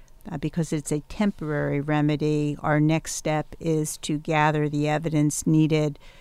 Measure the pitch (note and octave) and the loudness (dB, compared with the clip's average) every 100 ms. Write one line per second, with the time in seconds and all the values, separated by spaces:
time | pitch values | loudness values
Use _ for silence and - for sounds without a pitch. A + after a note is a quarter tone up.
0 | - - - D#3 D#3 - D#3+ D#3 - D3+ | -20 -20 -12 -8 -4 -4 -2 -4 -4 -4
1 | - - G#3 - D3+ D3 C#3+ C#3+ D3 D3+ | -4 -2 -2 -2 -4 -2 -2 -2 0 2
2 | D3 D3+ D3+ D3+ D3 C#3+ D3+ D3+ D3+ D#3+ | 2 2 0 0 0 -2 0 2 4 2
3 | - - E3 D#3 D3+ - E3 D#3 D3+ - | -2 -6 -2 -2 -4 -6 -2 0 -2 -6
4 | - D3+ D#3 D#3 D3+ D3+ D3+ D3 D3 D3+ | -6 -4 0 2 2 2 0 0 0 0
5 | D#3+ D#3 D3 - - D#3 D#3 D#3 D3+ D3 | 0 2 2 2 2 4 4 2 0 -4
6 | - - | -12 -20